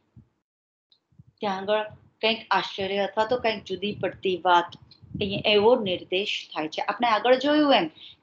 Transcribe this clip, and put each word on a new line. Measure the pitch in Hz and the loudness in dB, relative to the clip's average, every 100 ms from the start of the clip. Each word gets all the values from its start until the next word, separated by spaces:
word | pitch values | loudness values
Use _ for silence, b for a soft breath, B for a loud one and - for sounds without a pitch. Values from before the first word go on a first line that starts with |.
| _ - - _ _ _ _ _ _ _ _ - - _ | _ -20 -20 _ _ _ _ _ _ _ _ -20 -20 _
ત્યાં | 208 190 | -6 -4
આગળ | 196 214 214 - _ _ | -2 -2 -2 -12 _ _
કંઈક | 220 226 - | -2 -2 0
આશ્ચર્ય | 190 175 - 190 202 | -2 -2 -6 -4 -2
અથવા | 196 220 | -2 -2
તો | 220 247 | -2 0
કંઈક | 233 208 | -2 -4
જુદી | - 185 208 202 | -6 -6 -6 -4
પડતી | 190 180 196 180 | -6 -4 -4 -2
વાત, | 185 175 170 - - - - - | 2 2 2 -6 -20 -20 -14 -8
અહીંયા | 208 202 - | -6 -2 2
એવો | 208 208 247 | 4 6 4
નિર્દેશ | 202 175 - 185 208 - - | 2 -6 -4 -4 -4 -8 -10
થાય | - 156 | -8 -8
છે. | - | -6
આપણે | - 202 240 | -6 -2 0
આગળ | 208 220 254 | 2 4 2
જોયું | 277 302 294 | 4 2 4
એમ | 240 160 B B B | 4 2 B B B